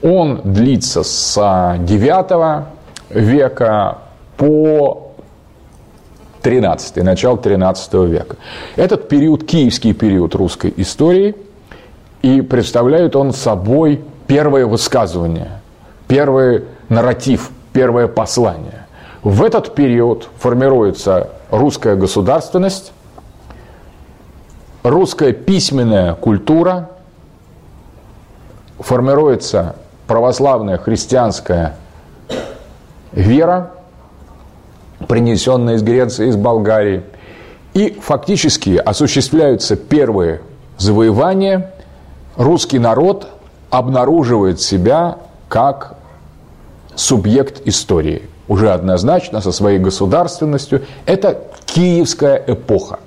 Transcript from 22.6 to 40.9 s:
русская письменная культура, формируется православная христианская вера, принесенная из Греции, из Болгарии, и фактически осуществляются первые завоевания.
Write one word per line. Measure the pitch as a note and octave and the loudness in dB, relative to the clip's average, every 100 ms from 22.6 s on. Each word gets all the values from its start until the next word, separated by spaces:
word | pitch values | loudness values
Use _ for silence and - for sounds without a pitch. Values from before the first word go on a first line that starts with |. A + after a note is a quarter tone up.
| F#3+ F#3+ - - - - - - - - - - - - - - - - - - - - | -2 -4 -14 -20 -20 -20 -20 -20 -20 -20 -20 -20 -20 -20 -20 -20 -20 -20 -20 -20 -20 -6
русская | B2 D3+ F#3 - C#3+ | 0 2 0 0 0
письменная | A2 - F#3+ - C#3 A#2+ G#2 F2+ E2+ | 0 0 0 0 0 0 2 0 -2
культура, | - G#2 - D#3 F3 F#3 E3+ - - - - - - - - - - - - - - - - - - - | 0 -2 2 2 2 0 -6 -18 -20 -20 -20 -20 -20 -20 -20 -20 -20 -20 -20 -20 -20 -20 -20 -20 -20 -18
формируется | - B2+ B2+ C#3 D3+ B2+ - G#2 F2 - - - - | -4 0 2 2 2 0 -2 -4 -4 -8 -20 -20 -4
православная | C#3 B2 B2 C#3 B2+ G#2 F2+ | 0 0 2 2 0 0 -4
христианская | - A2 - B2+ A#2 F#2 - F2 D#2+ - - - - - - - - - - - - - - | -2 -4 0 0 0 -4 -4 -2 -2 -6 -20 -20 -20 -20 -12 -12 -12 -16 -20 -20 -20 -20 -14
вера, | - F#2+ C3 E3 F3+ F3 - - - - - - - - - - - - - - | -2 2 4 2 0 -4 -14 -20 -20 -20 -20 -20 -20 -20 -20 -20 -20 -20 -18 -2
принесенная | A#2 A#2 G#2+ - B2+ A#2+ A2+ | 0 2 0 0 0 2 0
из | |
Греции, | G#2+ B2 B2+ - A#2+ | 2 2 0 0 0
из | G#2+ | 0
Болгарии, | A2+ A#2 G#2 A2 G#2 F#2+ - - - - - - - F#3+ | 0 0 2 0 0 -2 -8 -20 -20 -20 -20 -20 -6 -2
и | G#3 - | -2 -4
фактически | - - - G3 D#3 - - F2+ | -4 -4 -2 -2 0 -2 0 0
осуществляются | - G#2 D3 - - D#3 D3+ B2 - C3+ | 0 0 0 0 0 2 2 2 -2 -4
первые | - D3+ C3+ G2+ E2+ D#2+ - - - - | 0 0 2 2 0 -2 -10 -20 -20 -4
завоевания. | G2 | 0